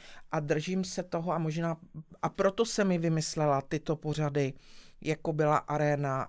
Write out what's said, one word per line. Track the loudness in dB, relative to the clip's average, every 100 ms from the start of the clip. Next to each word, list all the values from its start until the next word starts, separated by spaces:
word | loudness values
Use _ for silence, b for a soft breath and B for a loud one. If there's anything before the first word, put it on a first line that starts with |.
| B B -6
a | -4
držím | 0 0 0 -2
se | -2 -6
toho | -4 -4 -2
a | 0
možná, | 0 -2 -2 -4 -10 -18 -18 -6
a | -4
proto | 2 2 2 0
se | 2
mi | 2 4
vymyslela | 2 2 0 0 2 2
tyto | 0 -6 -2 -4
pořady, | -2 -2 0 0 -2 -4 b b b b
jako | -4 -2 -2
byla | 2 4 2
Aréna | 2 0 2 2 0 -2